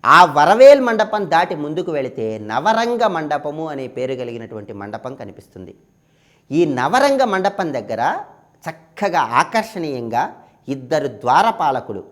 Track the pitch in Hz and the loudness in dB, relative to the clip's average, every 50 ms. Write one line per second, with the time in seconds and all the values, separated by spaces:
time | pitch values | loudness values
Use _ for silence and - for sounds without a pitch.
0 | - 117 143 165 180 165 143 147 147 165 202 226 262 277 285 277 254 240 226 214 | 4 6 8 8 6 6 6 2 4 4 6 10 10 10 10 10 6 0 0 0
1 | 214 - 214 208 202 156 160 165 175 - 185 151 147 147 156 170 175 180 160 143 | 0 -2 -2 -4 -2 2 2 2 2 0 -2 -6 -6 -6 -4 -4 -4 -4 -4 -4
2 | 135 123 127 - 113 110 110 107 104 104 110 127 151 208 220 220 233 233 240 233 | -4 -4 -6 -6 -6 -6 -6 -6 -8 -4 -4 -2 0 2 2 2 0 -2 0 0
3 | 233 214 185 165 156 147 151 143 151 151 147 156 160 160 147 139 131 123 - 127 | 0 0 0 -2 -4 -4 -4 -4 -4 -6 -8 -6 -8 -8 -8 -8 -10 -10 -8 -6
4 | 127 131 135 123 127 120 117 117 113 107 113 107 104 101 110 101 98 104 107 110 | -6 -6 -6 -6 -8 -10 -10 -12 -12 -12 -14 -14 -14 -14 -14 -12 -12 -12 -12 -12
5 | - 127 135 131 113 101 92 - - _ _ 95 92 87 - _ _ _ _ _ | -12 -12 -14 -12 -16 -18 -18 -20 -20 _ _ -18 -18 -18 -20 _ _ _ _ _
6 | _ _ _ _ _ _ _ _ _ _ 135 160 175 156 139 123 123 147 202 254 | _ _ _ _ _ _ _ _ _ _ 0 0 0 0 0 -2 -2 0 2 2
7 | 269 285 277 262 262 233 196 190 185 196 196 196 190 160 135 123 107 - 113 107 | 2 2 2 2 0 0 0 0 -2 -2 -2 -2 -6 -6 -6 -8 -8 -6 -6 -2
8 | 120 151 269 381 - - - _ _ _ _ _ - 165 160 - _ _ _ - | -2 -2 -2 -4 -10 -14 -20 _ _ _ _ _ -14 -14 -14 -14 _ _ _ -6
9 | 208 196 170 170 135 110 117 131 175 - - 220 214 220 - 190 165 151 139 123 | -6 -2 0 0 -2 2 2 2 2 2 0 -4 -4 -4 -8 -8 -8 -6 -6 -6
10 | 117 113 110 120 151 214 - - - _ _ _ _ - 139 135 127 123 160 151 | -6 -4 -2 -2 -4 -4 -6 -16 -20 _ _ _ _ -10 -10 -10 -6 -4 -4 -2
11 | 139 135 113 104 - 120 131 160 202 226 - - 170 147 131 123 - - 104 95 | -2 -4 -8 -4 0 2 4 4 4 2 0 0 -2 -2 -2 -2 -6 -8 -10 -12
12 | - - | -12 -14